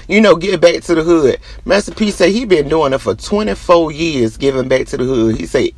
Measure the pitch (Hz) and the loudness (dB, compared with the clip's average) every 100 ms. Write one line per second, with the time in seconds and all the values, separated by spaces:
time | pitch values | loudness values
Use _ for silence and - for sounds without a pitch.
0 | - 196 208 170 185 185 165 170 - 165 | -2 2 4 4 0 2 2 2 -2 0
1 | 160 170 139 - - - - 190 208 - | 2 4 2 0 -6 -10 -2 -2 -2 -4
2 | 214 196 180 202 247 175 143 160 143 135 | -4 0 2 2 0 0 2 0 0 -2
3 | 117 - - 208 214 196 - 175 160 147 | -2 -6 -4 -2 -2 -4 2 2 2 -2
4 | 165 143 113 110 139 131 127 131 - 139 | -4 0 -2 -2 -2 -2 0 -2 -2 -4
5 | 127 131 113 110 - 143 104 | -2 0 0 -2 -2 -2 0